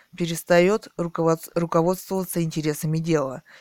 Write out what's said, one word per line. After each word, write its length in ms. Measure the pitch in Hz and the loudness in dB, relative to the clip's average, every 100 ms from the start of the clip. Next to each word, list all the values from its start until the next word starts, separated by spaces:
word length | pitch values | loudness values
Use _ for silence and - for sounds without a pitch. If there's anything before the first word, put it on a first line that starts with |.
| _ - | _ -6
Перестаёт 720 | 170 165 - 175 180 220 - - | -6 -4 2 6 6 2 -4 -8
руководс-, 540 | 170 - 165 165 - | -6 0 0 0 -2
руководствоваться 880 | 170 170 170 170 185 - 190 185 175 | -4 0 2 2 -2 -4 -6 -4 -4
интересами 560 | 160 160 151 147 156 160 | -4 -2 -4 -2 -2 -2
дела. 440 | 165 156 135 127 - - | 0 0 0 -8 -16 -20